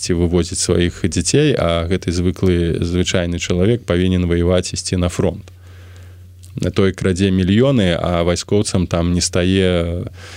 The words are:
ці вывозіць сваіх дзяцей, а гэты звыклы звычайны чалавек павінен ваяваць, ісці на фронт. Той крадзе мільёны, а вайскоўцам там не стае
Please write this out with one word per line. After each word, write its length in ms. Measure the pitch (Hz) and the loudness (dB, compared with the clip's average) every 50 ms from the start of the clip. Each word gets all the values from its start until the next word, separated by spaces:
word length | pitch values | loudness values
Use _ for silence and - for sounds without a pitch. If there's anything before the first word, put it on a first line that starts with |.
ці 140 | - - 90 | -4 -2 0
вывозіць 480 | 82 87 85 87 90 82 - 98 - - | 0 2 2 2 2 0 0 -4 -4 -2
сваіх 380 | - 87 90 90 90 - - - | 0 0 2 2 0 -2 -2 -4
дзяцей, 480 | 85 - 90 85 - - 135 151 151 127 - | -2 -2 -2 -2 0 2 2 2 2 2 0
а 260 | 73 85 85 85 82 | 0 0 0 0 0
гэты 240 | 82 95 90 - - 85 | -2 -2 -2 -2 -2 -2
звыклы 640 | 90 87 92 87 - - 92 90 87 85 82 - - | 0 0 -2 -2 0 0 2 2 2 2 0 -2 -2
звычайны 560 | 87 85 87 90 90 - - 95 87 87 85 87 | -2 -2 0 0 0 0 0 0 0 -2 -4 -4
чалавек 460 | - - 92 87 92 104 120 117 - | -4 -2 0 2 2 2 2 0 0
павінен 400 | - 87 90 90 92 92 90 90 | 0 0 0 2 2 2 2 2
ваяваць, 460 | 85 85 87 87 87 92 92 90 - - | 2 2 2 2 2 2 2 0 -2 -6
ісці 240 | - - - 95 | -8 -6 -4 -2
на 120 | 90 90 90 | -2 -2 -2
фронт. 360 | - - 98 87 85 92 - - - - - - - - - - - - - - - - - - - - - - - - - 90 92 | -2 -2 -2 -2 -2 -4 -10 -18 -20 -20 -20 -20 -20 -20 -20 -20 -20 -20 -20 -20 -20 -20 -20 -20 -20 -20 -20 -16 -8 -6 -4 -2 0
Той 180 | - 98 95 90 | 2 2 0 0
крадзе 320 | - - 95 92 85 98 98 | 0 -2 -2 0 2 0 2
мільёны, 600 | 92 95 92 90 98 110 127 139 139 120 98 90 85 78 | 2 2 2 2 4 4 4 4 4 4 2 2 2 0
а 220 | 82 85 87 85 85 | 0 0 0 0 0
вайскоўцам 640 | 87 87 85 - - 104 104 104 - - 98 90 85 | 0 0 -2 -2 0 0 0 0 0 0 -2 0 0
там 240 | - 85 85 87 87 | 0 0 0 0 0
не 80 | 90 | 0
стае 880 | 87 - - 92 87 90 95 95 92 92 90 87 82 85 85 90 98 - - - - - - | -2 -2 0 0 0 2 2 2 2 2 2 0 0 -2 -4 -6 -6 -8 -12 -14 -18 -20 -18